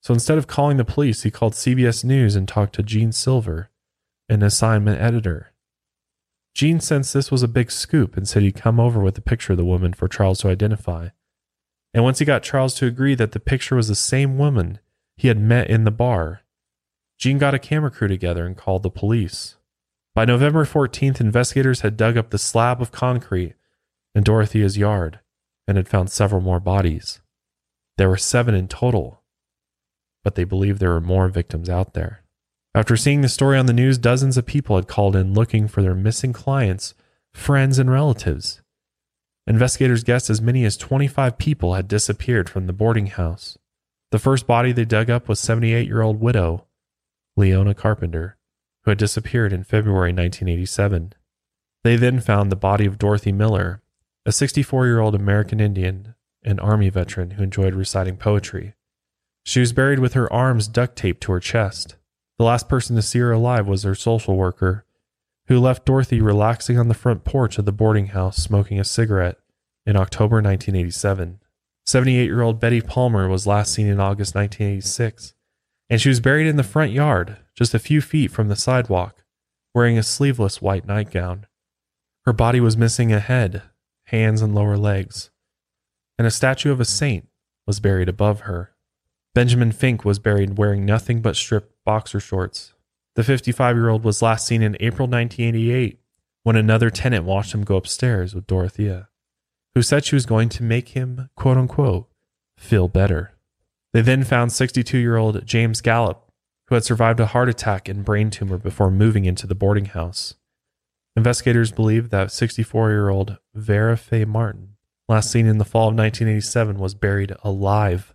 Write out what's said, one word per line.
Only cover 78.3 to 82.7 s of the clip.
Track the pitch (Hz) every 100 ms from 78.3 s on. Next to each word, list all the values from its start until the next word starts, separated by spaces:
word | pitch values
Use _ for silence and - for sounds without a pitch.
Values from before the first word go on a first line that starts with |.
from | - 107
the | 101
sidewalk, | - 127 117 95 90 _ _ _ _ _ _
wearing | 120 120 117
a |
sleeveless | 110 - 139 120 101 -
white | 98 95 101
nightgown. | 104 104 92 90 90 104 _ _ _ _ _ _ _ -
Her |
body | 110 117 120
was | 117